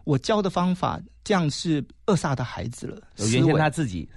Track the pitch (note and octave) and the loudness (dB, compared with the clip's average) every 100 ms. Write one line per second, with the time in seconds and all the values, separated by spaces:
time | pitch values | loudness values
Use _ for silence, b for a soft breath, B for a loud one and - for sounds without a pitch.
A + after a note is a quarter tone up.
0 | - C3+ - G#3 G3 F3+ F3+ F3+ B2 - | -2 0 2 0 0 0 0 0 -2 -4
1 | - - - G3 D#3 - F3 D3+ - - | -10 -8 0 2 2 -2 -2 -2 -4 -6
2 | - F3+ D#3+ B2+ A#2+ E2+ A#2+ - - - | 0 0 0 -2 -4 -8 -10 -10 -12 -14
3 | - - G#2 B2 C#3+ D3+ D#3 E3 C3 F2 | -14 -4 0 4 4 4 2 0 -4 -4
4 | - | -8